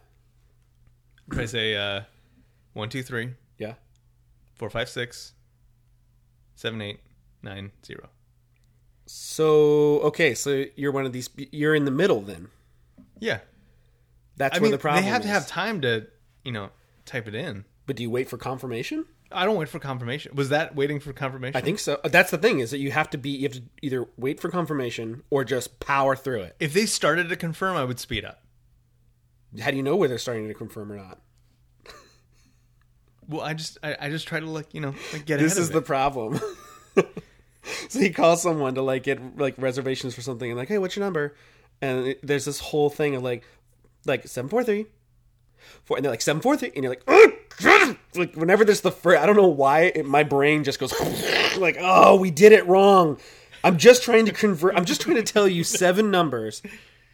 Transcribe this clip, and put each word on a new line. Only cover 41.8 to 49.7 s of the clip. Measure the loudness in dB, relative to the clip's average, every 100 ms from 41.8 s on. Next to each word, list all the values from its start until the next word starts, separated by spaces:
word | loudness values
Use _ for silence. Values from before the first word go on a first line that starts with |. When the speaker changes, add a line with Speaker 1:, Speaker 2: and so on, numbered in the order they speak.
Speaker 2:
And | -4 -2 -4
it, | -6 -4
there's | -4 -4
this | -10
whole | -6 0 0
thing | 0 -2 -2
of, |
like, | -6 -8 -10 _ _ _ _ _ -4
like, | -4 -6
"Seven | -10 -4
four | -2
three, | 0 -2 -6 _ _ _ _ _ _ _ -20 -18
four," | -6 -4
and | -2
they're |
like, | -2
"Seven | -2 0
four | 0 0
three," | -2 -6
and |
you're | -6
like, | -4 6
"Ugh!" | 10 10 8 -12 -2 4 6 4 -2 _ -6
Like, | -4 -2
whenever | 2 6
there's | 6 4
the | 0
first, | 0 4 6
I | 6
don't | 8
know | 6
why, | 6 4